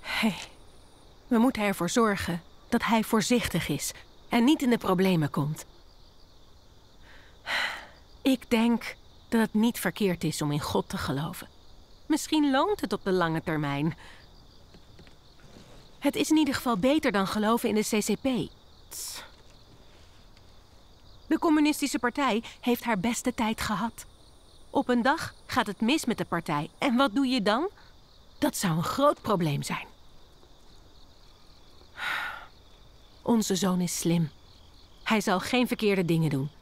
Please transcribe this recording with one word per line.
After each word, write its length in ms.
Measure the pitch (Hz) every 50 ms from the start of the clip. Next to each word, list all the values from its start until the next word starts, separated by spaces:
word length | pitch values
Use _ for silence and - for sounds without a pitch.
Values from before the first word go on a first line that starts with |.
Hé, 340 | - - - - - 226 165 - - - - - - - - - - - - - - - - - -
we 120 | - 254 220
moeten 240 | 226 262 - -
ervoor 280 | 208 202 196 - 170 175
zorgen 520 | - 247 233 214 202 175 - - 170 175 - - - - - -
dat 160 | - 226 -
hij 200 | 175 226 220 208
voorzichtig 640 | - - 220 180 - 247 240 170 - - 170 - -
is 240 | 151 143 - - - - - - - - - -
en 160 | - 240 226
niet 180 | 254 320 302
in 80 | 285 247
de 80 | 233 220
problemen 520 | - 196 190 180 190 190 185 165 151 139
komt. 340 | - - 147 147 156 - - - - - - - - - - - - - - - - - - - - - - - - - - - - - - - - - - - - - - - - - - - - - - - - - - - - -
Ik 280 | - 277 262 247 - -
denk 460 | 240 226 226 233 233 226 - - - - - - - - - -
dat 120 | - 226
het 140 | 220 214 -
niet 260 | 220 220 240 - -
verkeerd 440 | - 190 165 - 214 190 175 165 -
is 180 | 156 151 -
om 100 | 156 147
in 80 | 143 143
God 280 | - - - - - -
te 100 | - 185
geloven. 500 | - - 135 135 151 160 180 - - - - - - - - - - - - - -
Misschien 440 | - 302 294 - - - 311 294 285
loont 300 | 262 269 311 403 415 -
het 120 | - 208
op 120 | 214 196 -
de 80 | 202
lange 300 | 185 185 170 165 160 160
termijn. 540 | - - 160 151 151 143 139 139 147 165 - - - - - - - - - - - - - - - - - - - - - - - - - - - - - - - - - - - - - - - - - -
Het 180 | - 285 -
is 140 | - 302 -
in 60 | 311
ieder 180 | 311 311 277 254
geval 240 | - - 262 233 190
beter 340 | 175 254 285 320 - 262
dan 140 | 196 202 190
geloven 420 | 180 - 214 214 214 233 240 - 226
in 60 | 202
de 60 | 214
C 240 | 214 - - 214 202
C 160 | - 208 -
P. 300 | - 269 254 220 139 - - - - - - - - -
Tss. 340 | - - - - - - - - - - - - - - - - - - - - - - - - - - - - - - - - - - - - - - - - - - - - - - -
De 120 | - 320 330
communistische 600 | - 339 302 311 294 302 294 - 285 262 - 254
partij 440 | - 240 - - 285 262 202 226 226 - - -
heeft 240 | - 247 240 240 -
haar 140 | 240 226 190
beste 360 | 165 233 240 - - 254 240
tijd 260 | - 233 214 220 -
gehad. 460 | - - 214 160 208 226 - - - - - - - - - - - - - - - -
Op 180 | - - 269 -
een 140 | 247 240
dag 320 | 214 262 294 320 - - - - -
gaat 200 | - - 262 226
het 140 | - 294 -
mis 240 | 226 220 285 320 -
met 140 | - 208 -
de 60 | 185
partij. 460 | - - 170 - - 160 147 151 - - -
En 180 | - 277 233
wat 180 | 240 269 269 196
doe 120 | 277 277
je 160 | 254 254 254
dan? 260 | 196 208 208 240 320 403 - - - - - - - - - - - - - -
Dat 180 | - - -
zou 200 | - - 185 160
een 80 | 165 156
groot 380 | - - - 277 294 294 -
probleem 400 | - - 214 180 180 156 143 143
zijn. 240 | 143 - - - - - - - - - - - - - - - - - - - - - - - - - - - - - - - - - - - - - - - - - - - - - - - - - - - - - - - - - - - - - - - - - - - - - - -
Onze 340 | - - 240 226 208 - 196
zoon 240 | 175 202 185 185 180
is 180 | 180 170 - -
slim. 320 | - 170 165 170 165 147 - - - - - - - - - - - - - -
Hij 180 | - - 226 214
zal 200 | 196 - 190 -
geen 260 | - - - 247 254
verkeerde 380 | - 247 - 220 208 196 190 185
dingen 260 | 156 165 165 160 151
doen. 200 | 147 135 135 151 - -